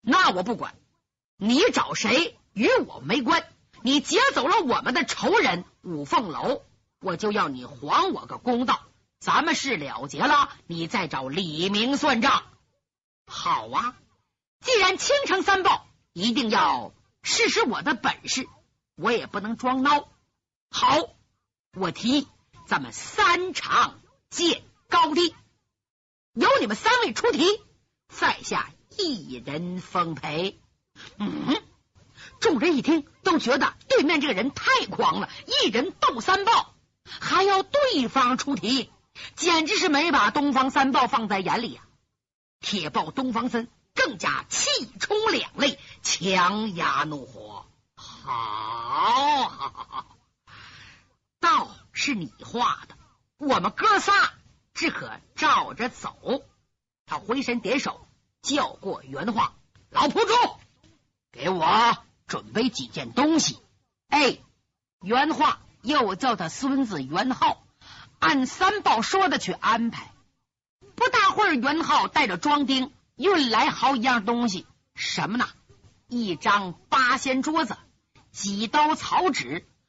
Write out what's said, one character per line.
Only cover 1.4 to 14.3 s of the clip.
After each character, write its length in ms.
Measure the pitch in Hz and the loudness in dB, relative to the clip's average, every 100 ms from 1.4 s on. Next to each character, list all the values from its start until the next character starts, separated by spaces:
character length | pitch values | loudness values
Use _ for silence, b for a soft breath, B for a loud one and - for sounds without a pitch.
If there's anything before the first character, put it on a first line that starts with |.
| 202 254 466 | 2 4 4
找 200 | 254 - 160 | 2 -2 -4
谁 420 | 214 254 339 - _ | 0 0 0 -6 _
与 160 | 196 285 494 285 | -2 2 2 0
我 140 | - | -10
没 220 | 131 247 | -4 -2
关， 260 | 247 320 - _ _ _ | 0 0 -2 _ _ _
你 180 | 240 277 | 0 0
劫 200 | - 359 539 | 2 2 2
走 140 | 311 254 | 2 2
了 120 | 427 | 2
我 220 | 302 208 | 2 0
们 120 | - | 0
的 120 | 254 294 | -2 -2
仇 320 | - 208 427 | -2 2 4
人 260 | 285 175 - _ | 2 0 -6 _
五 240 | - 220 143 | -10 -10 -2
凤 240 | 320 208 | -2 -2
楼， 320 | 127 165 294 - _ _ _ | -4 -4 -4 -8 _ _ _
我 160 | 185 170 | -6 -4
就 160 | 214 | -2
要 180 | 208 170 | 0 -2
你 160 | 127 123 | -4 -12
还 460 | 120 143 226 370 | -14 -2 0 0
我 120 | 226 117 | -2 -8
个 100 | 123 | -8
公 280 | - 240 247 | -2 0 0
道， 160 | - - _ _ _ | -2 -4 _ _ _
咱 220 | - 180 | 0 2
们 120 | 311 294 | 2 -2
是 200 | 277 208 | -2 -4
了 320 | 139 113 139 | -6 -10 -10
结 140 | - | -2
了， 300 | 262 294 - B _ | 2 4 2 B _
你 200 | 170 165 | -8 -4
再 200 | 220 165 | -4 -4
找 200 | 139 131 | -6 -4
李 420 | 151 185 151 185 | -4 -4 -2 -2
明 280 | 202 240 277 | 0 0 2
算 240 | 294 240 | 2 2
账。” 220 | 269 - - _ _ _ _ _ _ _ _ | 2 0 -2 _ _ _ _ _ _ _ _
好 420 | - 180 151 110 | -8 -4 -4 -2
啊， 260 | 135 240 262 _ _ _ | -4 -4 -8 _ _ _